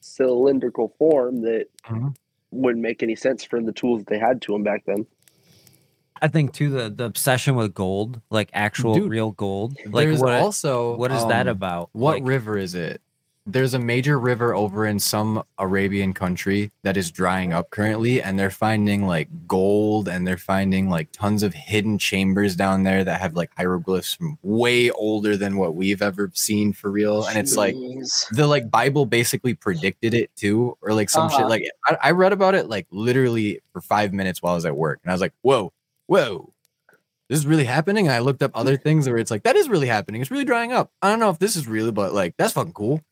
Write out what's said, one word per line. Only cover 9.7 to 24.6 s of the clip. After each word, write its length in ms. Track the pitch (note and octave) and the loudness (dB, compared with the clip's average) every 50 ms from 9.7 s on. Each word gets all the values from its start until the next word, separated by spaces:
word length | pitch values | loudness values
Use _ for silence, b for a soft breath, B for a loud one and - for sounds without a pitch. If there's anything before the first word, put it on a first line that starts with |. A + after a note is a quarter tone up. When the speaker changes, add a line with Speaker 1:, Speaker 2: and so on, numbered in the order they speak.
| C#3 - - | -8 -12 -14
Speaker 3:
like, 220 | G#2 G#2 A#2 D3 D#3 | -4 0 0 2 2
Speaker 2:
there's 140 | D#3 - | 2 2
Speaker 3:
what, 120 | C3 B2+ B2 B2 | 2 2 4 2
Speaker 2:
also, 540 | E3+ G#3 G3+ - - D#3 C3 B2 A#2+ A#2+ A#2 | 2 0 -2 -2 -4 -2 -2 0 -2 -2 -4
Speaker 3:
what 160 | A2+ A#2+ B2+ | -2 -2 -2
is 140 | C3+ B2+ A#2 A2+ | 0 0 0 2
that 200 | A#2 A#2 B2 B2+ | 2 2 2 0
Speaker 2:
um, 40 | A#2 F#2+ | -2 -4
Speaker 3:
about? 320 | F#2+ F#2 F2 F2 E2+ - | -4 -6 -6 -6 -8 -8
Speaker 2:
what 240 | _ G#2+ A#2 D3 D#3+ | _ 0 0 2 2
Speaker 3:
Like 100 | - C#3 B2+ | 0 0 -2
Speaker 2:
river 300 | C3 C3+ A#2 G#2+ G#2+ G#2 | -2 -2 -2 -2 -4 -4
is 160 | G2 F2+ F2 | -4 -4 -6
it? 280 | F2+ E2+ D#2 - - _ _ _ _ _ _ _ _ _ - | -6 -6 -6 -8 -10 _ _ _ _ _ _ _ _ _ -4
There's 280 | F#2+ B2+ C3 C3 A#2 | 0 0 0 2 0
a 40 | C3 | -2
major 380 | A#2+ A#2+ A#2 B2+ B2+ C#3+ D3 C#3 | -2 -2 -2 -2 0 0 0 2
river 380 | A#2 B2 B2 A2 A#2+ A#2+ G#2+ | 2 0 0 0 0 0 0
over 320 | F#2 G#2 G#2 F#2+ G#2 G#2+ G#2+ | 0 0 -2 0 -2 -2 0
in 100 | G#2 G2+ | 0 0
some 460 | - - - G#2+ G#2+ A2 A2 A2 - _ _ - | -2 -2 -2 -2 -2 0 -2 -4 -6 _ _ -6
Arabian 540 | F#2+ F#2+ F#2+ G2 G2 G2 F#2+ G2+ G2 F#2+ F#2+ | -4 -2 0 0 0 0 0 0 -2 -2 -2
country 580 | - G2 F2+ F2+ F2 - G2 G2 G2+ G#2 G2+ _ _ _ | -2 -2 -4 -4 -4 -2 -2 0 0 -2 -4 _ _ _
that 120 | G2 F#2+ G2 | -2 -2 -2
is 140 | F#2 E2 | -2 -4
drying 400 | D#2+ - F#2 F2+ F#2 F#2 F#2 F2+ E2+ | -4 -2 -2 0 0 0 -2 -2 -2
up 160 | E2 E2+ - | -2 -4 -4
currently, 500 | - - G#2 G#2+ A2 A2 A2+ A#2 B2+ B2+ | -4 -4 -2 -2 0 0 0 0 0 0
and 180 | - G2 G2 G2 | 0 -2 -2 -2
they're 100 | G2 G2 | -2 -2
finding, 560 | F#2+ - - A2 A2 G#2+ G#2 G#2 G2+ G2+ G2+ | -2 -2 -2 0 2 2 2 2 0 0 0
like, 220 | F#2+ F2 E2 D#2 - - - - | 0 0 -2 -4 -6 -10 -18 -8
gold, 640 | - - F#2+ F#2+ G2 G2+ G#2 G#2+ G#2+ G#2+ G#2+ G2+ F#2 | -2 0 2 2 4 2 2 2 2 0 0 -2 -2
and 180 | F2+ F2+ F2+ | -4 -4 -2
they're 120 | F#2 F#2 F2+ | -2 -4 -4
finding, 520 | - - F#2+ F#2+ G2 F#2+ F#2+ F#2+ F#2+ F#2+ | -4 -2 -2 0 0 0 2 2 2 0
like, 220 | F2+ E2 D#2+ - | 0 -2 -4 -6
tons 320 | - - - G2+ G#2 G#2 G#2 | -8 -4 -2 0 0 2 0
of 100 | G2+ F2 | -2 -2
hidden 460 | - - - G#2 G#2+ G2+ G#2+ G#2 G2 | -6 -10 -2 -2 0 0 0 -2 -2
chambers 560 | - - - F#2+ G2 G2 F#2+ G2 G#2 G2+ F#2 | -2 -2 0 0 0 2 2 2 2 0 0
down 280 | E2+ G2+ G2 F#2+ F#2+ F#2+ | 0 0 0 2 2 2
there 200 | F#2+ F#2+ G2 F#2+ | 2 2 2 0
that 160 | F2 E2+ E2+ | 0 -2 -2
have, 140 | F#2 F#2 D#2 | -4 -4 -4
like, 160 | F2 E2+ - _ | -4 -6 -6 _
hieroglyphs 580 | - F#2 F2+ F2+ F2+ E2 - F#2+ F2+ - - - | -4 -2 -2 -2 -2 -2 -2 -2 -2 -2 -4 -8
from 240 | - F2 D#2+ D2 - | -6 -6 -8 -8 -8
way 480 | - F#2 G#2 A2+ | -6 -2 0 2